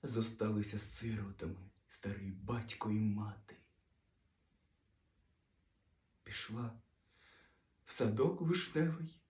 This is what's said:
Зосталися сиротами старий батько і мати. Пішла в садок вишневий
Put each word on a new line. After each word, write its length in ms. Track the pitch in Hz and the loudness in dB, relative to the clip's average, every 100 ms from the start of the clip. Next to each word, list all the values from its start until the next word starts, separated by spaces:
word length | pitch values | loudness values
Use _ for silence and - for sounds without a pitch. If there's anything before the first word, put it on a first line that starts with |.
Зосталися 760 | 127 113 113 - 107 104 101 104 | 0 0 0 2 2 4 2 -2
сиротами 920 | - - 117 110 98 98 82 92 95 - _ | -4 -4 -2 -2 -4 -6 -6 -6 -12 -20 _
старий 420 | - 104 98 98 | -8 -4 -4 -4
батько 600 | 92 98 120 113 - 110 | -6 -2 -2 -2 -4 0
і 100 | 107 | 4
мати. 560 | 107 104 104 101 - - - _ _ _ _ _ _ _ _ _ _ _ _ _ _ _ _ _ _ _ _ _ _ _ _ _ | 4 2 -2 -6 -16 -20 -20 _ _ _ _ _ _ _ _ _ _ _ _ _ _ _ _ _ _ _ _ _ _ _ _ _
Пішла 500 | - 101 - 113 117 - - _ _ _ - - - _ _ _ | -10 -8 -6 -4 -4 -6 -18 _ _ _ -20 -20 -20 _ _ _
в 60 | - | -10
садок 500 | - 120 107 147 - | 2 4 6 4 4
вишневий 800 | 165 180 - 156 165 160 - - _ | 2 2 2 2 2 2 -6 -10 _